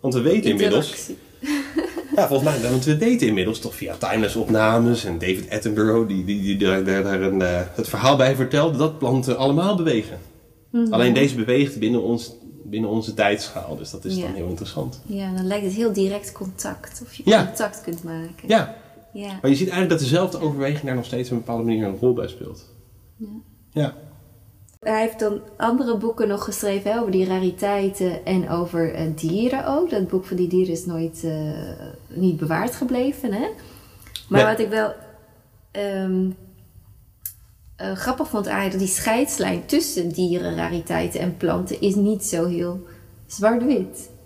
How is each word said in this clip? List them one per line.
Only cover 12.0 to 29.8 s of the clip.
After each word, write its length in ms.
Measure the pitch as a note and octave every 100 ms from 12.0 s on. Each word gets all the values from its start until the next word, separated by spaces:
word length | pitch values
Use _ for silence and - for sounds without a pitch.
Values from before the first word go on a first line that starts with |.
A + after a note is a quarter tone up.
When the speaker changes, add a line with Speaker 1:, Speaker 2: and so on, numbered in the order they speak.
Speaker 1:
ons, 300 | G#2 A#2 - - - -
binnen 260 | - G#2 A2
onze 240 | A2 A2
tijdschaal, 640 | G2+ G2+ G#2 - - D#2 D#2
dus 140 | -
dat 140 | -
is 120 | F#3 F#3
Speaker 2:
Ja. 60 |
Speaker 1:
dan 120 | E3+
heel 140 | - E2+
interessant. 520 | F3+ G#2+ - - - -
Speaker 2:
Ja, 260 | G3 F#3+
dan 120 | F#3 F#3
lijkt 180 | G3+
het 100 | G3
heel 180 | G3 A#3
direct 400 | G3 F#3+ G3+ -
contact, 680 | - F#3+ F#3 G3+ F#3 - -
of 100 | A#3+
je 80 | - -
Speaker 1:
Ja. 180 | G#3+ -
Speaker 2:
contact 340 | - A3+ -
kunt 220 | - E3+
maken. 440 | E3+ E3 E3 F3 -
Speaker 1:
Ja. 280 | G#3+ - - - - -
Speaker 2:
Ja. 260 | G3+ G3+ F#3+
Speaker 1:
Maar 80 | C3+
je 60 | C#3
ziet 120 | F#3
eigenlijk 220 | F3+ F3+ E3
dat 80 | C3+
dezelfde 320 | D#3+ F#3 -
overweging 440 | D#3 C#3+ C#3 D3
daar 100 | C#3+
nog 100 | B2+
steeds 220 | A#2 B2 B2
op 40 |
een 40 | A#2+
bepaalde 200 | A2+ A#2
manier 220 | A2+ A2 G2+
een 120 | F#2+
rol 120 | B2
bij 160 | A#2+ -
speelt. 400 | - - - - - - - - _
Speaker 2:
Ja. 100 | G#3+ G#3+ - - _
Speaker 1:
Ja. 240 | D#3 C#3+ - - - - - - - - _
Speaker 2:
Hij 200 | - A3
heeft 180 | A3+ A3
dan 220 | G#3+ G3+ - -
andere 400 | A3+ B3 A#3+ A3
boeken 320 | A3+ A3+ G#3+
nog 160 | G3+
geschreven, 460 | - G3+ G#3 G3 G3+
hè, 60 | A3
over 100 | A#3
die 140 | F#3 F#3
rariteiten 1000 | F#3 F#3 F3+ G3+ G3+ G3 F#3+ F3+ E3
en 240 | - F#3 F3+
over, 440 | E3+ F3 E3+ E3
eh, 120 | D#3+ D#3+ D#3
dieren 500 | E3 F#3 A#3+ C4 -
ook. 240 | C#4